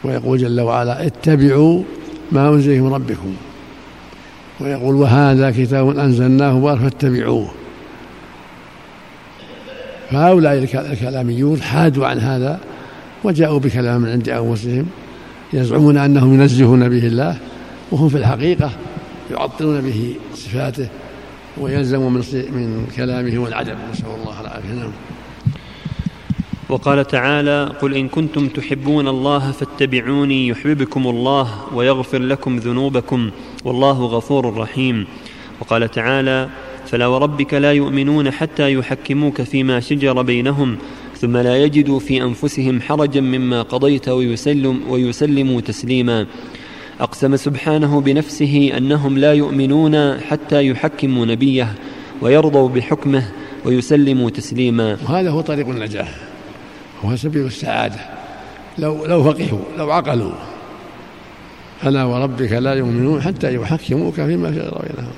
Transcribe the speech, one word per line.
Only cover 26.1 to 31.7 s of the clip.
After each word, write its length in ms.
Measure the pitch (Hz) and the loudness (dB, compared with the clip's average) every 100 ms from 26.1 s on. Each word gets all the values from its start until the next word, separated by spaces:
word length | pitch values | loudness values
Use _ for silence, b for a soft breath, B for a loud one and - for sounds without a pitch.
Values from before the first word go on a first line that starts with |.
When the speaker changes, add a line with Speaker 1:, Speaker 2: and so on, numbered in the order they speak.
| B - - - - - | B -6 -6 -6 -10 -4
Speaker 2:
وقال 380 | 135 139 139 131 | -2 2 2 2
تعالى: 640 | 135 131 147 143 143 143 - | 0 0 2 2 0 -2 -2
"قل 140 | 139 135 | -2 -2
إن 120 | 131 | -2
كنتم 400 | 160 156 147 139 | -2 -2 -2 -2
تحبون 600 | - - 135 135 151 139 | -4 -6 -4 0 0 0
الله 440 | 131 139 143 135 | 0 0 0 -2
فاتبعوني 960 | 135 139 - 135 127 117 143 143 135 127 | -4 -8 -2 0 0 0 0 2 2 0
يحببكم 600 | 117 147 147 135 135 127 | -2 0 0 0 -2 -2
الله 400 | 120 127 139 123 104 - | 0 2 2 0 -4 -8